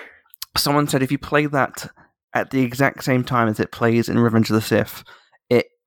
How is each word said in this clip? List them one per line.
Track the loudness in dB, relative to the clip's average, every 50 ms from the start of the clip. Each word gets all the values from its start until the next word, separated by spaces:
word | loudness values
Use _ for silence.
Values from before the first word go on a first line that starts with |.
| -16 -20 -20 _ _ _ -20 _ -18 -8 _
someone | -4 -2 0 0 0 0
said | 0 0 -2 0
if | 0
you | -2 -6
play | -4 -2 -2 0 0
that | 0 0 -2 -2 -2 -4 -14 -16 -16 -18 _ -20 _ _ _ _ _ -4
at | -4 -4 -2
the | 0 0 0
exact | 0 0 0 0 0 0 -4 -2
same | 0 0 0 0
time | 0 0 2 2 2
as | 0 -2
it | -4 -4 -2
plays | -2 0 2 2 2 0 2
in | 2 2
Revenge | 2 4 4 2 2 4
of | 2
the | 0
Sith, | 0 2 0 0 0 -2 -8 -16 -20 -20 -20 -20 _ _ _ _ _ _
it | 0 0 0 -2 _ _ _